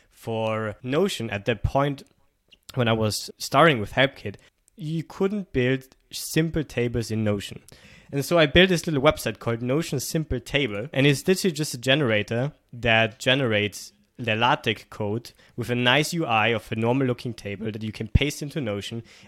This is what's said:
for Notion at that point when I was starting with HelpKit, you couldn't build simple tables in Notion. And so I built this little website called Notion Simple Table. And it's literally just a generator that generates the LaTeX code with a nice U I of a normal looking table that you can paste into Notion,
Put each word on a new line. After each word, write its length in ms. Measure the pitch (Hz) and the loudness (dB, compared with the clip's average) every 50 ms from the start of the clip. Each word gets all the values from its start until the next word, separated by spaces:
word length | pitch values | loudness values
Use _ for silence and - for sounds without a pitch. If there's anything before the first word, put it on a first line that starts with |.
| _ _ | _ _
for 640 | _ _ - 113 113 113 110 110 110 110 110 107 98 - - | _ _ -10 -8 -6 -4 -2 -2 -4 -4 -4 -6 -8 -8 -6
Notion 460 | 127 139 160 196 196 - - 113 113 | -4 -2 0 0 0 -2 -4 -6 -6
at 160 | 104 101 - | -6 -4 -2
that 180 | - 113 - - | -4 -2 -2 -2
point 400 | - - 139 143 147 139 - - _ _ _ _ _ _ _ _ _ _ _ _ - - | 0 0 0 0 0 -2 -6 -10 _ _ _ _ _ _ _ _ _ _ _ _ -8 -4
when 160 | 131 120 113 | 0 0 2
I 40 | 113 | 2
was 360 | 110 110 107 - - - - - | 2 0 0 -2 -4 -8 -10 -12
starting 420 | - - - - 139 160 170 139 113 | -12 -6 0 4 6 6 6 4 2
with 140 | 101 - - | -2 -2 0
HelpKit, 420 | 127 135 135 - - - 104 98 - _ _ _ _ _ _ _ | 2 2 2 0 -4 -10 -12 -12 -12 _ _ _ _ _ _ _
you 260 | - 151 151 160 165 | -12 -8 -6 -6 -6
couldn't 520 | 143 - - - 190 196 214 202 180 - - | -6 -6 -4 -2 -2 -2 -2 -4 -6 -4 -2
build 420 | 131 123 127 135 131 - - _ _ _ _ | 0 2 2 0 -2 -4 -10 _ _ _ _
simple 540 | - - - - - 160 160 165 160 165 135 | -12 -12 -8 -2 0 0 0 2 0 -4 -6
tables 440 | - - 123 120 120 120 120 107 - | -4 -2 -2 -2 -2 -2 -4 -4 -2
in 140 | 110 110 110 | -2 0 0
Notion. 380 | 104 104 101 - - - - _ - - - - - - - - - | 0 0 -2 -4 -8 -12 -16 _ -20 -20 -20 -20 -20 -20 -20 -12 -6
And 140 | 139 143 135 | -4 -4 0
so 120 | - 175 | 2 4
I 100 | 170 156 | 4 4
built 200 | 143 - 170 185 | 6 8 8 8
this 180 | 190 180 156 - | 8 6 2 0
little 160 | 170 156 135 | 0 0 4
website 380 | 135 156 151 - - 120 104 - | 4 4 4 2 0 -6 -6 -4
called 220 | - 117 117 113 | -4 -4 -2 -2
Notion 400 | 123 123 131 160 165 - 151 127 | -2 0 0 0 -2 -2 -4 -4
Simple 400 | - - - 165 151 - 135 120 | -4 -2 -4 -4 -2 -2 -4 -6
Table. 480 | - - - 143 139 110 101 101 110 156 | -4 -2 -2 0 0 0 -2 -4 -8 -4
And 160 | - 135 135 | 0 4 4
it's 180 | 147 139 131 - | 4 4 4 2
literally 280 | 185 190 190 - 190 147 | 2 2 2 2 -2 -2
just 200 | 147 151 - - | -2 -4 -6 -6
a 40 | |
generator 760 | 123 117 135 135 156 147 113 107 104 101 - 117 117 131 151 - _ _ _ - | -4 0 2 2 2 2 2 2 0 0 -2 -2 -2 -2 -4 -6 _ _ _ -10
that 440 | 117 113 117 113 113 113 110 - | -4 0 2 4 4 4 2 -2
generates 760 | - - 127 127 143 135 113 107 104 104 101 - - - - _ _ _ _ _ | -2 0 0 2 2 2 2 2 2 0 -2 -4 -8 -18 -18 _ _ _ _ _
the 180 | - 123 117 107 | -8 -4 -2 0
LaTeX 500 | 110 117 127 151 - - 120 104 - - - | 2 2 2 2 2 0 -2 -4 -4 -6 -14
code 420 | - - 107 101 107 120 - - - _ _ _ _ | -10 -6 -6 -4 -4 -6 -8 -12 -20 _ _ _ _
with 140 | 123 113 113 | -8 -6 -4
a 60 | 123 | -2
nice 380 | 123 123 123 131 147 151 - 175 | 0 2 4 4 4 2 0 -2
U 120 | 165 160 | -4 -2
I 220 | 131 113 110 107 | 0 2 2 2
of 240 | 117 117 104 - - | 2 0 0 -4 -6
a 40 | 113 | -4
normal 320 | 113 113 117 127 139 135 | -2 0 0 2 2 0
looking 260 | 123 120 - - 123 107 | -2 -2 -4 -6 -10 -10
table 360 | - - 101 101 92 110 110 | -10 -10 -10 -10 -8 -8 -8
that 120 | 107 110 110 | -8 -8 -8
you 80 | 107 | -8
can 160 | - - 117 | -8 -8 -2
paste 340 | 104 - - 139 147 - - | 2 2 2 2 0 -4 -6
into 200 | 156 143 - 165 | -8 -8 -6 -4
Notion, 420 | 127 107 101 101 - - 113 117 113 - - - - | -4 -4 -4 -4 -6 -8 -10 -10 -12 -14 -18 -20 -16